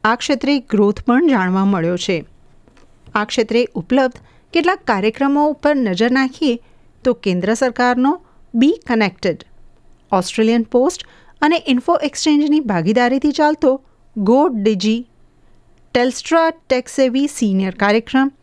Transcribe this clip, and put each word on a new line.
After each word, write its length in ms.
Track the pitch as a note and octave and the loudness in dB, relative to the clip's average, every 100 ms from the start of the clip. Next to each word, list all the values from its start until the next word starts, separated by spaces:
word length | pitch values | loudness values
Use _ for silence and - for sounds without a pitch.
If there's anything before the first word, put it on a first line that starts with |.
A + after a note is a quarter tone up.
આ 120 | G#3+ A#3+ | 0 -2
ક્ષેત્રે 440 | - C#4 C4 C#4+ | -2 -2 0 -2
ગ્રોથ 420 | - G3+ G3+ G#3 | -2 0 0 0
પણ 260 | - B3 E4 | 0 2 2
જાણવા 380 | B3 F#3 F#3+ G3 | 2 0 0 0
મળ્યો 320 | F#3+ E3 F3+ | 0 -2 -4
છે. 280 | - E3+ C3+ - _ - _ _ _ _ - - | -4 -4 -6 -20 _ -20 _ _ _ _ -6 -6
આ 80 | G#3+ | -4
ક્ષેત્રે 400 | - A3 A#3 A#3+ G#3+ | -4 0 0 -2 -6
ઉપલબ્ધ 380 | - B3+ C4 - - _ _ | -2 0 0 -4 -20 _ _
કેટલાક 300 | E4 E4+ F#4+ | -2 -2 -2
કાર્યક્રમો 640 | - G3+ G#3+ - C#4 C#4+ D4 | -2 0 -2 0 0 2 0
ઉપર 260 | D4 D4 C#4+ | 0 -2 0
નજર 360 | A3+ F3+ A#3 | -2 0 0
નાખીએ 480 | C4 C4 C4 D4 A#3 - _ - _ | 2 0 -2 -2 -2 -8 _ -20 _
તો 100 | C4 | -4
કેન્દ્ર 400 | A#3+ G3+ F3+ F#3+ | -2 -2 -2 -2
સરકારનો 680 | A3+ C4 A#3 B3 B3 C4+ F4+ _ _ - A#3 | 0 -2 0 0 2 0 -2 _ _ -8 0
બી 180 | C4+ A4 - | 2 0 -2
કનેક્ટેડ, 580 | A#3 G3+ - F#3 D#3 - - - _ - - _ | 0 -2 -2 -4 -4 -12 -20 -20 _ -20 -20 _
ઓસ્ટ્રેલિયન 520 | F#3+ F3+ - A3 A#3 | -2 -2 -2 0 0
પોસ્ટ 420 | A3 B3 C#4 - - - - _ | 0 0 0 -2 -18 -20 -20 _
અને 220 | D4+ E4+ - | 0 0 0
ઇન્ફો 280 | B3 D4 E4+ | -2 0 -2
એક્સચેન્જની 560 | D4 - D#4+ D4 D4 D4+ | -2 -4 0 2 2 0
ભાગીદારીથી 720 | B3+ F3+ E3 A3 A#3+ C4 D4 | 0 -2 0 0 0 0 -2
ચાલતો 500 | C#4+ D4+ D4+ C#4+ C4+ _ _ _ A3 | 0 0 2 0 0 _ _ _ -4
Go 220 | G3 B3+ D#4 | 2 4 2
Digi, 480 | A3+ G3+ G3+ G#3+ A3+ B3 _ _ _ _ - _ _ _ B3 | 2 0 0 0 -2 -6 _ _ _ _ -20 _ _ _ 0
Telstra 580 | B3+ - - E4 E4 D#4+ _ | 0 -2 -2 2 2 -2 _
Tech 120 | B3+ - - | -4 -2 0
Savvy 280 | C4 B3+ C#4+ - | 0 2 -4 -2
સિનિયર 380 | G#3+ F#3+ F#3+ - | -2 0 -2 -2
કાર્યક્રમ 560 | G3+ A3 A3 C4 C4+ _ | 0 0 0 0 0 _